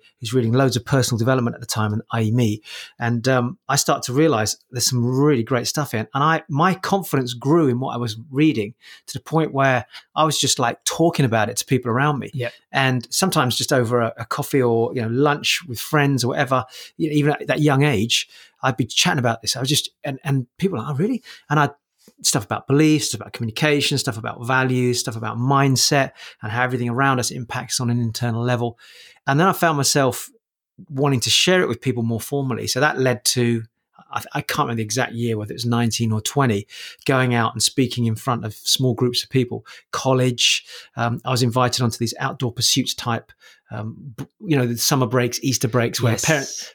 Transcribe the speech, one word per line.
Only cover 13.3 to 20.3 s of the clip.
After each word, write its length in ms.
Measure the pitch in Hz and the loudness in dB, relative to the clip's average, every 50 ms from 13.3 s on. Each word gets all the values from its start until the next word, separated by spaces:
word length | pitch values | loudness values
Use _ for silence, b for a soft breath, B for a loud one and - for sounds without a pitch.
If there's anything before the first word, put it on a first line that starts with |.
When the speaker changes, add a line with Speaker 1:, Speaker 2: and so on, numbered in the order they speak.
| - 160 131 123 - - | 2 2 0 0 0 -2
Speaker 1:
just 160 | 120 - 147 | -2 0 2
over 260 | 127 123 110 123 120 | 2 2 2 2 0
a, 120 | 117 113 - - | 0 0 -4 -6
a 80 | 113 | -8
coffee 360 | - - - 139 - - 139 | -6 -6 -6 -4 0 0 2
or, 320 | 123 120 117 113 113 123 - | 2 4 2 2 2 0 -2
you 80 | 131 | -4
know, 80 | 113 110 | -4 -2
lunch 520 | 117 127 143 147 143 147 - - - - - 156 | 0 2 2 2 2 0 -2 -2 -2 -2 -4 -8
with 120 | 120 - | -10 -10
friends 440 | - - 156 151 143 139 139 127 120 | -4 0 2 2 4 4 2 2 0
or 60 | 120 | 0
whatever, 360 | 143 147 143 127 135 127 120 B B B B B B - | 0 0 0 0 0 0 0 B B B B B B -4
you 120 | 160 156 | -2 0
know, 60 | 151 | 2
even 160 | 147 143 147 147 | 2 2 2 2
at 140 | - - 123 | 0 -2 -2
that 140 | 131 - | 0 2
young 220 | 147 151 139 131 143 | 4 4 4 4 4
age, 460 | 147 135 95 107 120 - - - B B B B B B _ | 4 2 2 2 2 0 -2 -2 B B B B B B _
I'd 160 | - 131 - - | -2 0 0 0
be 80 | 120 | -2
chatting 340 | - - - - 180 180 147 | -2 0 0 0 2 2 2
about 220 | 120 120 113 - | 0 0 0 -2
this. 140 | - 101 - | -4 -6 -4
I 40 | 123 | -4
was 80 | 135 135 | -2 -2
just, 200 | 147 135 - - _ _ - | 0 0 -2 -4 _ _ -10
and, 160 | 147 135 131 - | -10 -10 -6 -4
and 220 | 147 | -2